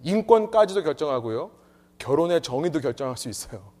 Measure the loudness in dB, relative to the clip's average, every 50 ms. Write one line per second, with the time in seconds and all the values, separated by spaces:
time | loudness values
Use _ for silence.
0 | -6 -2 -2 0 6 6 6 6 6 4 2 2 2 4 2 -2 -2 -2 -2 -2
1 | -2 -2 -2 -2 -2 -4 -6 -6 -6 -8 -14 -20 _ _ _ _ _ _ _ -12
2 | -4 0 2 2 2 2 2 0 0 -2 -4 -2 -2 -2 -2 -2 -2 -2 -4 -4
3 | -6 -6 -6 -8 -8 -10 -10 -10 -12 -12 -14 -16 -18 -18 -20 _